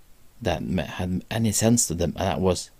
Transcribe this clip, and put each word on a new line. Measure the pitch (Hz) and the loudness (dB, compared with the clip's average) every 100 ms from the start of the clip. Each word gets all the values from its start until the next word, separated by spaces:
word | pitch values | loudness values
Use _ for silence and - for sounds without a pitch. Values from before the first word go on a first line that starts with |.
| - - - - | -20 -20 -20 -6
that | 117 80 | -4 -2
me-, | - 90 | -2 -2
had | - - 92 90 - | -4 -4 -4 -4 -2
any | 113 113 | 0 0
sense | - 110 120 - | 2 4 4 2
to | |
them, | 82 82 - | 0 -2 0
and | 95 | -2
that | 82 | 2
was | 92 85 - | 2 0 -4